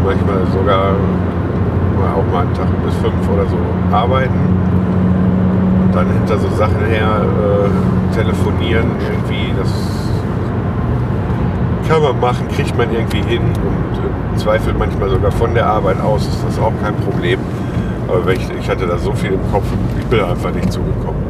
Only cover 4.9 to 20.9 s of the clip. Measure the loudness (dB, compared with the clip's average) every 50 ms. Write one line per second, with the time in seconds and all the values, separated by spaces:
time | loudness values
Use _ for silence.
4.9 | 2 2 2 2 2 4 2 2 2 2 2 2 2 2 2 4 2 4 4 4
5.9 | 4 2 2 2 2 2 2 2 2 0 0 0 2 0 2 2 2 0 2 0
6.9 | 2 2 2 2 2 2 2 2 2 2 2 2 2 2 2 2 2 2 2 2
7.9 | 2 2 0 0 0 0 0 0 0 0 0 0 0 0 0 0 0 0 0 0
8.9 | -2 -2 -2 -2 -2 -2 -2 -2 -2 -2 -2 -2 -2 -2 -2 -2 -2 -2 -2 -2
9.9 | -4 -4 -2 -2 -2 -2 -2 -2 -2 -2 -2 -2 -2 -2 -2 -2 -2 -2 -2 0
10.9 | 0 -2 0 -2 -2 -2 -2 -2 -2 -2 -2 -2 0 -2 0 -2 -2 -2 0 0
11.9 | 2 2 2 2 2 0 0 0 0 -2 -2 -2 -2 -2 -2 0 0 0 0 0
12.9 | 0 -2 -2 0 -2 -2 0 0 0 0 0 0 0 0 -2 -2 -2 -2 -2 -2
13.9 | -2 -4 -2 -4 -4 -4 -4 -2 -2 -2 0 0 0 2 2 0 0 2 0 0
14.9 | 0 0 0 0 0 2 2 0 2 0 0 2 2 2 2 2 0 2 0 0
15.9 | 0 0 0 0 0 0 0 -2 -2 -2 -2 -2 -2 0 0 -2 -2 -2 -2 -2
16.9 | -2 -2 -2 -2 -2 -2 0 0 -2 -2 -2 -4 -4 -4 -4 -4 -2 -2 -2 -2
17.9 | -4 -4 -2 -2 -2 0 0 0 0 0 -2 -4 -6 -4 -2 -2 -2 -2 -2 -2
18.9 | -2 -2 -2 -2 -2 -2 -2 -2 -2 -2 -2 0 0 -2 -2 -2 -2 -2 -2 -2
19.9 | -2 -4 -2 0 0 0 2 0 -2 -2 -2 -4 -2 -2 -2 -2 -2 -2 -2 -2